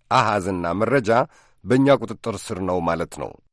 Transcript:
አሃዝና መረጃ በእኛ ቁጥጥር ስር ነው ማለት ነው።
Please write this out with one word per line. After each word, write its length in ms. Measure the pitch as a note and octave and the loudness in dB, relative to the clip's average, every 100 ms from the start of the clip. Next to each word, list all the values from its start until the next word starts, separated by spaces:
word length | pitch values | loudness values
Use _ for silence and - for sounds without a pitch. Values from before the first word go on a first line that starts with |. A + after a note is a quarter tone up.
| _ | _
አሃዝና 560 | G#2 A2 G#2 F2+ F#2 E2+ | 2 2 0 -2 -4 -2
መረጃ 360 | F2+ A2 C#3 G#2+ A#2 D3 - _ _ | -2 0 0 2 2 2 -6 _ _
በእኛ 320 | F#2+ C3 C#3 C#3 | -2 2 4 2
ቁጥጥር 380 | A2 A2 A2+ G2 | 0 -8 -8 -8
ስር 200 | - F#2 | -8 -6
ነው 160 | F#2 F2+ | -2 -2
ማለት 340 | E2+ E2 D#2+ - | 0 -2 -4 -8
ነው። 120 | C#2 - _ | -12 -14 _